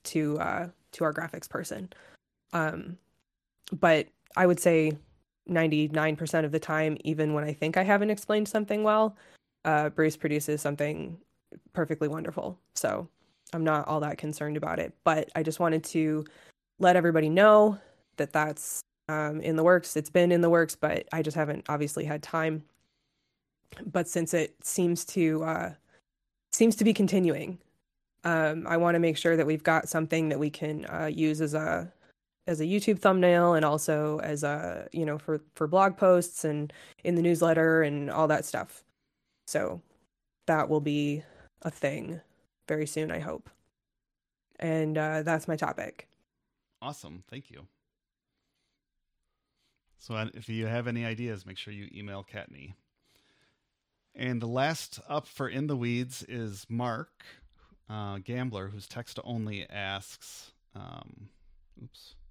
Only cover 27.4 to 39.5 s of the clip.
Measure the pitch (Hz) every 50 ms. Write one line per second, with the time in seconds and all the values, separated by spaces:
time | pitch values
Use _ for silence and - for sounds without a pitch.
27.4 | - - 180 - _ _ _ _ _ _ _ _ _ _ _ _ - 170 170 160
28.4 | 156 151 156 165 - - 170 165 170 170 170 170 170 170 156 - - 170 165 160
29.4 | 151 147 156 156 - 170 160 160 - - - 165 160 156 - 165 160 156 143 139
30.4 | 151 147 147 - 160 151 151 151 - - - 165 160 156 156 160 156 156 156 151
31.4 | 160 147 151 156 156 165 160 - 165 175 _ _ _ _ _ _ _ _ _ _
32.4 | _ - 170 151 156 170 196 208 196 - 208 185 - 202 190 185 180 180 175 175
33.4 | 175 175 170 156 156 147 147 151 - - 156 151 151 151 151 156 - 156 151 147
34.4 | 147 143 147 151 160 87 85 82 - - - - 160 151 147 147 - - 156 151
35.4 | - _ _ - 160 151 165 190 196 196 185 - 202 185 180 175 175 175 - -
36.4 | - 156 151 151 147 147 - - - - - _ - 175 175 170 165 175 170 160
37.4 | 170 170 160 160 160 160 160 160 156 147 147 143 143 139 - 156 160 151 151 -
38.4 | 147 - - - 95 - - - _ _ _ _ _ _ _ _ _ _ _ _
39.4 | _ -